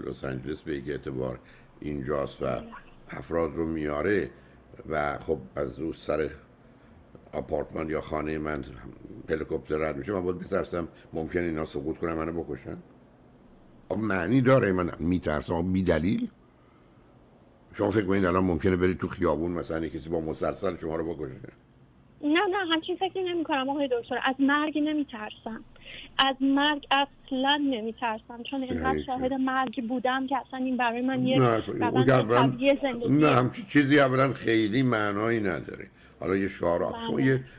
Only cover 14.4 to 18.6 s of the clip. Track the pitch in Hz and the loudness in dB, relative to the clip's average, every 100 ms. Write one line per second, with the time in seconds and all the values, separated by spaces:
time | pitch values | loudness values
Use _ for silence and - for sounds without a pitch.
14.4 | 127 135 104 92 87 - 80 90 80 76 | 6 6 6 2 0 -2 0 0 2 -2
15.4 | 78 85 92 95 87 80 87 233 247 - | 0 -2 0 2 2 2 2 0 -4 -10
16.4 | _ _ - _ - - - - - - | _ _ -20 _ -20 -20 -20 -20 -20 -20
17.4 | - _ - - 101 107 95 98 90 92 | -20 _ -16 -2 2 2 2 2 4 4
18.4 | 92 80 | 2 2